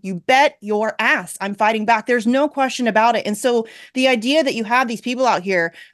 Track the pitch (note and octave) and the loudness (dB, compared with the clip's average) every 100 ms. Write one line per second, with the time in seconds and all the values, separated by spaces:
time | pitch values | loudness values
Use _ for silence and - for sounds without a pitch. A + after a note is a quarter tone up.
0 | F#3+ F3+ - C4 D4 - G3+ G#3 A3 - | -10 -6 0 2 2 0 -6 -2 -2 -2
1 | A#3 D4+ F#3 - G3 G3 G#3+ A3+ G#3+ A3 | 0 -2 -4 -8 -8 -2 0 0 2 0
2 | G#3+ A#3+ A3 C4 D4 C#4 C4 - A#3 G#3+ | 2 0 2 0 0 0 -2 -2 0 2
3 | A3+ A3+ - G#3 B3+ A#3+ A3+ - - B3+ | 2 2 -2 -2 0 0 -2 -10 -8 0
4 | C4 B3 A#3 D#4 C#4 A3+ G#3+ B3 B3 A3 | 2 2 2 2 2 -2 0 0 0 -4
5 | A#3+ B3 B3+ F3+ F#3+ F3+ E3 - - | -6 -2 0 0 0 0 -2 -6 -14